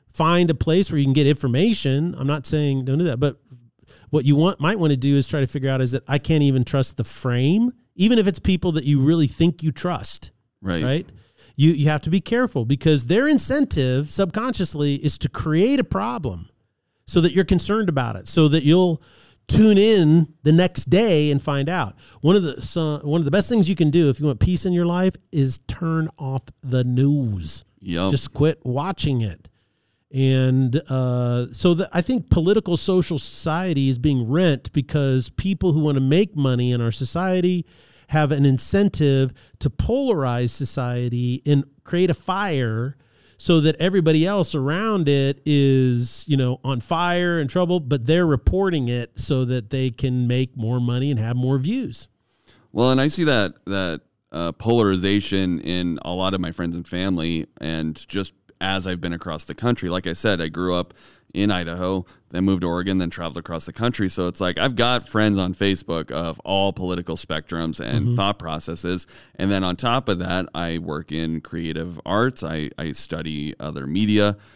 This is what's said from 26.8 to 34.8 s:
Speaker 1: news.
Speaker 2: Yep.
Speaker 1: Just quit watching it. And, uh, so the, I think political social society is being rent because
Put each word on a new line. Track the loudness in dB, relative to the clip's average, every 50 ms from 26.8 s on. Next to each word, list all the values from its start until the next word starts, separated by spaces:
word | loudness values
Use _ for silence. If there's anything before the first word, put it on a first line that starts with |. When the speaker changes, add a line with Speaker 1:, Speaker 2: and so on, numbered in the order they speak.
| 0
Speaker 1:
news. | 2 2 2 4 4 2 2 0 -2 -2 -4 -6 -8 -10 -12 -14 _ _ _
Speaker 2:
Yep. | -10 -6 -4 -2 0 0
Speaker 1:
Just | 0 -2 -2 -4
quit | -2 0 0 0 0 -2 -4
watching | -6 -4 -4 -4 -4 -4 -4 -2 -2 0 0
it. | -2 -4 -6 -10 -16 -20 _ _ _ _ _ _ _ _ _ _ _ _ -4
And, | 0 2 2 2 2 2 2 2 2 2 2 0 -2 -2 -2
uh, | -2 -2 -2 0 0 -2 0 0 -2 -2 -4 -6
so | -6 0 2 2 2
the, | 2 0 -4
I | -2 -4
think | -2 0 -2 -2 0 0
political | 2 2 4 2 2 2 2 0 -2 -2
social | 0 0 0 0 0 0 -2 -6
society | -6 -8 -12 -8 -6 -4 -2 -2 -2 -2 0 0 2 0
is | 0 0
being | 0 0 0 0 0 0
rent | 0 2 2 2 2 0 -4 -6
because | -4 -4